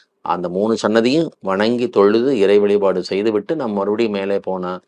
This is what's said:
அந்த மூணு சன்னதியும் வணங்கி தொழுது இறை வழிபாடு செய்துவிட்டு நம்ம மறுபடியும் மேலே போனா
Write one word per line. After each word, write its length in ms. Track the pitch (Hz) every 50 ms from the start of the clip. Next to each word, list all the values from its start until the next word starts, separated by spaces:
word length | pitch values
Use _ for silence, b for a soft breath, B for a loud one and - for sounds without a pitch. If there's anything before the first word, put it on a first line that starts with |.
| b b _ _ _
அந்த 220 | - 85 90 87 87
மூணு 240 | 87 95 104 110 113
சன்னதியும் 540 | 104 - 107 107 117 113 123 135 165 165 - - _
வணங்கி 460 | - 95 95 95 107 113 120 117 123 117
தொழுது 420 | - 107 101 101 107 117 120 143 139 104
இறை 180 | 98 98 101 104
வழிபாடு 420 | 104 101 101 101 98 98 92 90 90
செய்துவிட்டு 480 | - 98 98 104 113 107 104 101 - 165
நம்ம 200 | 156 135 110 104 101
மறுபடியும் 340 | 98 101 107 110 117 107
மேலே 260 | 101 98 98 98 101 98
போனா 340 | - 95 95 92 92 90 92 90 -